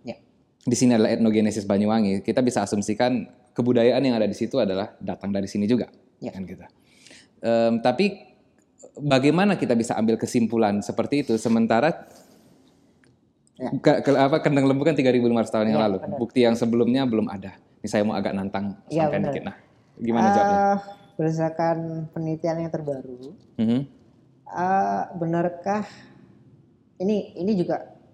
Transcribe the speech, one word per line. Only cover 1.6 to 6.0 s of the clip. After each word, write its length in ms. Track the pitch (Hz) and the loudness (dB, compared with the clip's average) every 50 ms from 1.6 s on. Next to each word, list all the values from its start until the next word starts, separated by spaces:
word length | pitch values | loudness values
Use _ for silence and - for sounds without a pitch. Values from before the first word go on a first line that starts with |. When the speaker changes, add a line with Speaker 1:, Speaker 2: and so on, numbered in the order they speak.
| 98 | -2
Speaker 2:
Banyuwangi, 580 | 101 101 98 104 104 110 113 107 98 95 98 | 0 0 2 2 2 2 2 2 0 0 -2
kita 180 | - - 104 135 | -2 -2 0 2
bisa 180 | 127 123 - - | 0 2 0 0
asumsikan 600 | 101 - 113 104 101 - 104 - 123 123 127 117 - - - _ _ _ _ | -2 0 -2 -2 -2 -2 0 0 0 0 0 -2 -4 -8 -14 _ _ _ _
kebudayaan 480 | - 120 123 120 117 117 123 117 127 | -2 0 2 4 4 4 4 4 4
yang 140 | 139 131 120 | 2 0 2
ada 100 | 113 107 | 2 0
di 80 | 101 98 | 0 0
situ 240 | - 113 110 - | -4 -6 -2 0
adalah 380 | 135 110 101 92 95 104 - - | 0 0 0 0 -2 -4 -6 -10
datang 320 | _ 98 95 87 - - 98 | _ -8 -8 -8 -6 -6 -4
dari 160 | 101 98 98 | -4 -4 -4
sini 180 | 98 - 104 104 | -4 -2 -2 0
juga, 240 | 104 123 117 - - - - | 2 0 0 0 -6 -10 -20